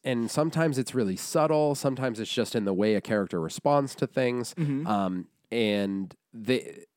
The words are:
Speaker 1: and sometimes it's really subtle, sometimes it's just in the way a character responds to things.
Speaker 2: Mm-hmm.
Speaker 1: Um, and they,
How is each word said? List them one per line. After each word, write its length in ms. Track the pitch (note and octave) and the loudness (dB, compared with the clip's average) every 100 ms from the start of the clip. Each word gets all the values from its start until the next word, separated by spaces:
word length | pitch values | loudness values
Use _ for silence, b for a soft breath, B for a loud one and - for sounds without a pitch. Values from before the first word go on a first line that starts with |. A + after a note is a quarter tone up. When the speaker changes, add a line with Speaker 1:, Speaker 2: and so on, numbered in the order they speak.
Speaker 1:
and 260 | - B2 A2+ | -4 -2 0
sometimes 500 | - D#3+ D#3+ D#3+ C3 | 0 0 2 0 0
it's 180 | B2 B2+ | -2 0
really 180 | G2+ | 0
subtle, 600 | F#2+ - E3 D#3 D#3 D3+ C#3+ | 0 -2 2 4 4 2 2
sometimes 420 | C#3+ C3 C3 A2 | -2 -2 -2 -4
it's 140 | G#2+ | -4
just 240 | - A2 A#2+ | -2 0 0
in 80 | |
the 100 | G2 | 0
way 220 | F#2+ G#2+ G#2 | 2 4 2
a 40 | |
character 400 | - A2 F#2 F2 | 2 0 0 -2
responds 540 | E2 - C#3+ C#3+ C#3 - | -4 -2 2 2 2 -2
to 120 | C3+ | -2
things. 440 | - B2 B2 A#2 | 0 0 0 -4
Speaker 2:
Mm-hmm. 300 | - D3+ C#3 E3+ | -2 -2 -2 0
Speaker 1:
Um, 400 | G#2 F#2+ F#2 - _ _ | 0 0 -2 -6 _ _
and 600 | A#2 A2 G#2 G2 G2 F#2+ - _ | 0 2 2 0 -2 -6 -10 _
they, 520 | A#2 A2 B2+ - - - | -8 -2 -2 -2 -14 -20